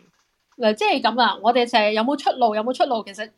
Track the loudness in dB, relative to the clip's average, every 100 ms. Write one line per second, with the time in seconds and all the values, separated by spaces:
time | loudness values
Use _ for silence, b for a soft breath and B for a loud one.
0 | _ _ _ _ _ -2 -2 0 0 0
1 | 0 2 0 2 2 2 2 2 2 0
2 | 0 0 -2 2 0 0 -2 -2 -2 -2
3 | -6 -12 -14